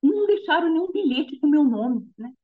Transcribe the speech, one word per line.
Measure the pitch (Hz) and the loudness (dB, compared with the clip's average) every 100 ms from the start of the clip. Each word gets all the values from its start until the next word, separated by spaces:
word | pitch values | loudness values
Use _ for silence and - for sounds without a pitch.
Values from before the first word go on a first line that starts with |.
"Não | 277 415 403 | 2 2 0
deixaram | 403 - 320 339 | 0 2 0 2
nenhum | 320 370 | 0 -2
bilhete | 381 359 247 285 - | -2 -2 -2 -6 -2
com | 294 | 2
meu | 302 | 4
nome", | 277 214 240 233 - _ | 2 0 -2 -4 -6 _
né? | 233 262 | -18 -18